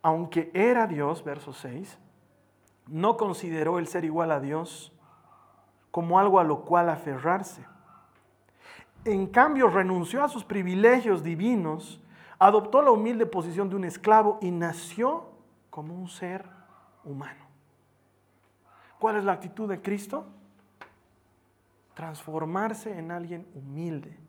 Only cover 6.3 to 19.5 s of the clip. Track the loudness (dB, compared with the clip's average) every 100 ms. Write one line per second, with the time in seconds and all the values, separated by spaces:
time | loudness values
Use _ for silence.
6.3 | 6 4 0 2 2 4 0 -6 -4 0
7.3 | -2 -4 -16 -20 -20 _ -20 _ _ _
8.3 | _ _ _ -20 -20 -20 _ -2 -2 2
9.3 | 4 4 6 4 4 2 -2 -2 -2 -2
10.3 | -4 -6 -4 -2 4 6 6 4 0 0
11.3 | -2 0 0 -2 -6 -10 -20 -20 -20 -20
12.3 | 4 6 6 4 4 6 4 2 -2 -2
13.3 | -4 -6 -4 -4 -4 -6 -4 6 6 6
14.3 | 0 -4 -2 -4 -6 -12 -4 -2 -2 -8
15.3 | -20 _ _ _ -16 -14 -12 -14 -12 -10
16.3 | -10 -14 -20 -20 -20 _ _ -14 -14 -14
17.3 | -18 -20 _ _ _ _ _ _ _ _
18.3 | _ _ _ _ _ _ _ 0 0 0
19.3 | -2 -4